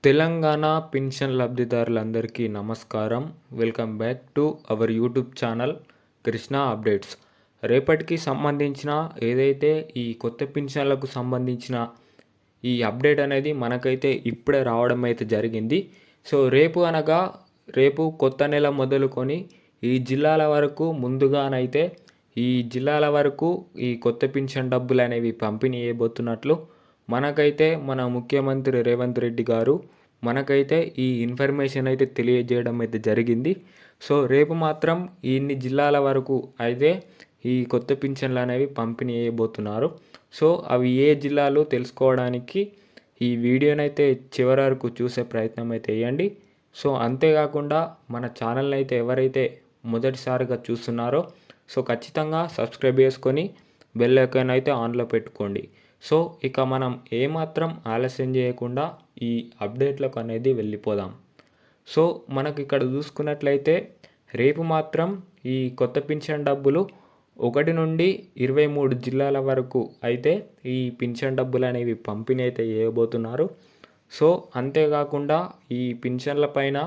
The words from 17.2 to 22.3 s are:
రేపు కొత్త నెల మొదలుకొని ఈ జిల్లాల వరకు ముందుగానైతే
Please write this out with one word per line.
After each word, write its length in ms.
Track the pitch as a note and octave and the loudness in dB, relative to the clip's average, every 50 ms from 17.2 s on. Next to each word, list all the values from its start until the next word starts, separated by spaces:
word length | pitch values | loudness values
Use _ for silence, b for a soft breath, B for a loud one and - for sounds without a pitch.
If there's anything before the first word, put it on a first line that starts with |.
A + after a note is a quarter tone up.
| F#3 - - - _ _ _ _ _ - | 2 -2 -6 -14 _ _ _ _ _ -4
రేపు 340 | - C3 C3+ C#3+ C#3 C#3+ D#3+ D#3+ D#3+ - | 2 4 4 4 4 2 -2 -2 0 0
కొత్త 240 | C#3 C3 C3+ - C#3+ | 0 0 2 0 0
నెల 260 | C#3+ D3 D3 D3 C#3+ | 2 2 2 2 2
మొదలుకొని 680 | C#3+ C#3 C3 C3 C#3 C#3 C3+ C3 C3 C3+ B2+ C3+ D3+ E3+ G3 b b b b b b _ - | 2 0 0 2 2 2 2 0 0 -2 -4 -2 -4 -6 -8 b b b b b b _ -2
ఈ 120 | A#2+ B2+ C3 B2 | 0 0 0 0
జిల్లాల 400 | A#2+ C3 C#3 D3 D3+ D#3 D#3+ D#3 | -2 -2 2 2 4 4 4 4
వరకు 420 | D3+ D3+ D3 D3 C#3+ D3 - D#3 E3 D#3+ | 4 4 4 2 2 0 -2 -2 -2 -2
ముందుగానైతే 880 | C#3+ B2 B2 C3 C3+ C#3 C3+ C#3 C#3+ C#3 C#3 C3+ B2+ B2+ B2+ C3 C#3+ D#3+ F3+ F3+ b b b b b b _ | -2 -2 -2 0 2 4 4 4 2 0 0 0 0 -2 0 2 0 0 0 -2 b b b b b b _